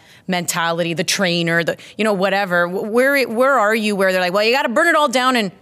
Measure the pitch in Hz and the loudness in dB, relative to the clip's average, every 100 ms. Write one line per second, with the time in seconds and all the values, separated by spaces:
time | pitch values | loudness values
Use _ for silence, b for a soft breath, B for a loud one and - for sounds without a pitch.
0 | B B - 180 170 175 165 170 170 160 | B B -6 -4 -4 -2 -2 -2 -2 -4
1 | - - 185 170 165 170 165 180 B - | -4 -2 0 0 0 0 -2 -4 B -4
2 | 220 196 196 196 196 175 175 185 214 233 | -2 0 0 0 0 0 0 -4 -2 0
3 | 269 285 247 226 262 269 208 226 214 196 | 2 2 0 0 2 2 2 0 0 0
4 | 190 185 180 196 214 262 294 226 339 311 | 0 2 0 0 2 0 0 0 2 2
5 | 294 254 254 247 196 - | 2 0 0 0 -2 -6